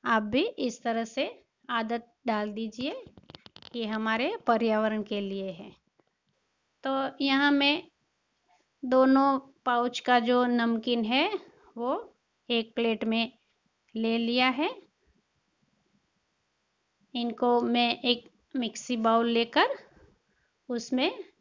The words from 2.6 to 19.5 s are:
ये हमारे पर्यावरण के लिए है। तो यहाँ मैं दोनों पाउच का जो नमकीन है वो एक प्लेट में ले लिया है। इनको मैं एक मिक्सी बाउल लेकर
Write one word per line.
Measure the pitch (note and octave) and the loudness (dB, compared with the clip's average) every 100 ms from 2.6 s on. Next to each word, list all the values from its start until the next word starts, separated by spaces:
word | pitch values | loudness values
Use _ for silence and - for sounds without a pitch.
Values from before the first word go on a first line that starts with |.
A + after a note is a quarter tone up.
| A3+ A3 C4 B4 A4+ - _ - - - - A#3+ | -8 -6 -6 -6 -14 -20 _ -20 -20 -20 -14 -8
ये | A3 | -6
हमारे | A3 A3 A3 C#4 A4 - | -4 -2 0 -2 -4 0
पर्यावरण | A3+ A3+ G#3+ A3 A3 | 2 2 2 0 -2
के | G3+ G#3 | -4 -6
लिए | G3+ G3 F#3+ | -4 -6 -8
है। | E3+ - - _ _ _ _ _ _ _ _ _ _ | -10 -18 -20 _ _ _ _ _ _ _ _ _ _
तो | C4+ C4+ C4+ C4+ | -4 -2 -4 -2
यहाँ | C#4 C4+ C#4+ | 0 4 4
मैं | C#4+ C#4+ D4 - _ _ _ _ _ _ _ _ _ | 4 4 2 -4 _ _ _ _ _ _ _ _ _
दोनों | B3+ B3+ C4 C4+ C#4 C4+ - _ - | 0 4 6 6 4 2 -4 _ -2
पाउच | A#3+ A#3+ B3 | 0 0 -4
का | - B3 | 2 2
जो | A3+ B3 B3 | 4 2 2
नमकीन | A#3+ A#3 A#3 A3+ A#3+ G#3+ | 2 2 0 0 -2 0
है | B3+ F4 G#4 - _ _ - | 0 0 -2 -10 _ _ -8
वो | A#3+ E4+ A#4 _ _ _ _ | -4 -4 -8 _ _ _ _
एक | A#3 A3+ - | -4 -2 -4
प्लेट | A#3 A3 | -2 -2
में | A3 A3+ A#3 _ _ _ _ _ _ A3 | 0 0 -2 _ _ _ _ _ _ -4
ले | A3+ A3+ | -2 -2
लिया | A#3 B3 B3+ | 0 0 0
है। | B3+ E4+ B4 - _ _ _ _ _ _ _ _ _ _ _ _ _ _ _ _ _ _ _ _ _ _ | 0 -4 -6 -18 _ _ _ _ _ _ _ _ _ _ _ _ _ _ _ _ _ _ _ _ _ _
इनको | B3 A#3+ A3+ B3 A#3+ | -6 -4 0 2 2
मैं | A#3 A#3+ A#3+ - | 2 2 2 0
एक | A#3+ A#3+ - _ _ C4+ | 0 -2 -4 _ _ -6
मिक्सी | A3+ - - A#3+ | -6 -8 -6 0
बाउल | A3 A3+ A#3 | 2 2 2
लेकर | A#3 A#3 | 0 0